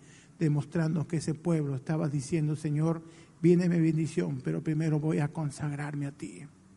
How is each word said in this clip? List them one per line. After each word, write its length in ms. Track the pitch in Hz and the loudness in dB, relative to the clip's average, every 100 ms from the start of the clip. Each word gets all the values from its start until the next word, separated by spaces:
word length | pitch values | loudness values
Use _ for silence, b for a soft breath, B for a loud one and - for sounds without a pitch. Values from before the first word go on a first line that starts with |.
| B B B - | B B B -2
demostrando 680 | 160 147 135 175 160 160 139 | 2 2 0 0 0 0 -2
que 120 | 160 | -2
ese 160 | - | -2
pueblo 400 | 139 180 165 143 | -4 0 0 0
estaba 340 | 135 - 160 160 | -4 -2 -2 0
diciendo, 480 | 143 127 170 151 151 | -2 -2 0 0 -2
"Señor, 460 | 156 147 160 165 - B B B | -2 0 2 0 -6 B B B
viene 260 | 170 175 180 | 6 6 6
mi 120 | 170 | 4
bendición, 600 | 160 156 156 - 175 131 | 4 2 0 -2 -2 -2
pero 200 | 160 160 | -4 -4
primero 360 | 160 151 160 151 | -2 0 0 0
voy 200 | 156 175 | 0 0
a 100 | 147 | -2
consagrarme 760 | 165 156 - 147 143 147 143 143 | -2 -6 -4 -6 -6 -6 -6 -6
a 60 | |
ti". 300 | 139 - 175 147 - - | -8 -12 -14 -16 -20 -20